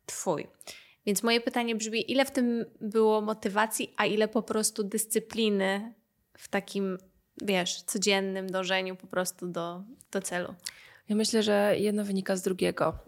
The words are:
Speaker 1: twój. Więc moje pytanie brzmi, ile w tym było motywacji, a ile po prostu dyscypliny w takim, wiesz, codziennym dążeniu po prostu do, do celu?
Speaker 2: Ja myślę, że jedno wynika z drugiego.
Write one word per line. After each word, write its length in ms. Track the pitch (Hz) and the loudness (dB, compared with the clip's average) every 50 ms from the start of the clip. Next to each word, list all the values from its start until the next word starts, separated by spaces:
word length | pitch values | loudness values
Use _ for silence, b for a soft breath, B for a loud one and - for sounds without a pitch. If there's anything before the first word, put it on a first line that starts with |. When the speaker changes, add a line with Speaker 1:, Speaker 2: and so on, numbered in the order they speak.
| - | -14
Speaker 1:
twój. 400 | - - - - 190 160 143 - - - _ B B B B B B B B B | -12 -10 -6 -2 -2 -2 -2 -2 -10 -14 _ B B B B B B B B B
Więc 160 | 214 202 202 | -2 0 2
moje 180 | - 233 233 233 | 2 2 2 2
pytanie 340 | 233 262 - 247 233 233 226 | 2 0 -2 0 0 0 -2
brzmi, 360 | 214 220 220 220 226 - - | -2 -2 -2 -2 -2 -2 0
ile 120 | 240 269 277 | 2 2 2
w 60 | 277 | 2
tym 340 | - 262 247 240 233 233 226 - - - | 2 2 2 2 2 0 -2 -4 -8 -10
było 400 | 226 214 202 226 220 220 214 214 | -6 -2 2 4 6 6 4 4
motywacji, 760 | 208 214 220 214 - 214 190 208 214 220 - - 247 - - | 2 0 -4 -2 -2 -2 2 2 0 0 0 -4 -6 -4 -2
a 100 | - 214 | -2 0
ile 220 | - 202 214 214 214 | 2 2 2 2 2
po 140 | - 233 | 2 0
prostu 420 | - - - 220 214 - - - 208 | 0 0 -2 0 0 0 0 -2 -4
dyscypliny 1120 | 196 220 214 - - - 220 220 - - 214 226 214 208 196 190 190 196 202 214 233 240 _ _ _ _ _ _ _ _ - | -2 -2 -4 -2 0 -2 -2 -2 -2 -2 0 2 2 4 2 2 2 0 -2 -4 -8 -14 _ _ _ _ _ _ _ _ -20
w 100 | - - | -12 -4
takim, 500 | - 196 190 - - 202 196 190 185 185 - - _ _ _ _ - - | -4 -4 -2 -2 -4 -2 -2 -2 -4 -6 -10 -18 _ _ _ _ -12 -8
wiesz, 400 | - 208 196 180 175 180 - - | -2 0 2 2 2 0 -4 -6
codziennym 680 | - - - 214 185 208 196 196 196 190 190 190 190 190 | -6 -4 -2 0 2 2 2 2 2 0 -2 -4 -4 -2
dążeniu 460 | 180 185 185 185 190 190 185 185 185 | -2 -2 0 0 0 0 0 -2 -6
po 100 | 185 - | -10 -10
prostu 400 | 185 - 180 185 180 - - 180 180 | -4 -2 -2 -2 -2 -4 -8 -8 -6
do, 340 | 170 175 170 170 175 180 202 220 277 - - - | -4 -4 -4 -6 -6 -10 -12 -16 -18 -20 -12 -4
do 100 | - 196 | -4 -4
celu? 340 | 190 - 180 180 175 - 190 - B B B B B B B B B - | -4 -2 -4 -4 -4 -6 -8 -12 B B B B B B B B B -2
Speaker 2:
Ja 80 | 208 | 0
myślę, 260 | 214 220 - - 226 | 0 2 2 2 2
że 320 | 208 214 208 202 202 208 190 - | 4 4 4 4 6 4 4 4
jedno 260 | 196 214 208 208 208 | 2 2 0 0 0
wynika 320 | 202 196 190 190 - 196 | 0 -2 -2 0 0 0
z 60 | 185 | 0
drugiego. 560 | - 190 185 185 180 175 180 - 160 160 - - - | 0 -2 0 2 0 0 2 2 0 0 0 -4 -10